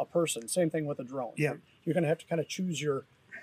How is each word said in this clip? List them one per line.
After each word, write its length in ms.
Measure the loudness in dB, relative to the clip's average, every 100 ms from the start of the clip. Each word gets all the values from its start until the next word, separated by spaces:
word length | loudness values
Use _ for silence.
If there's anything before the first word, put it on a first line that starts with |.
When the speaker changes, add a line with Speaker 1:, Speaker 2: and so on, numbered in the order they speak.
Speaker 1:
a 20 | 0
person. 400 | 2 2 -2 -2
Same 240 | 2 2
thing 160 | 2 -2
with 140 | -4
a 40 |
drone. 280 | -6 -6 -6 0
Speaker 2:
Yeah. 140 | 0
Speaker 1:
You're, 100 | -2 -12 _ 0
you're 80 |
gonna 120 | 2 4
have 120 | 2
to 80 | 0
kinda 180 | -2
choose 360 | -2 -2 -2 -2
your 240 | 0 -2 -4 _ -20 -18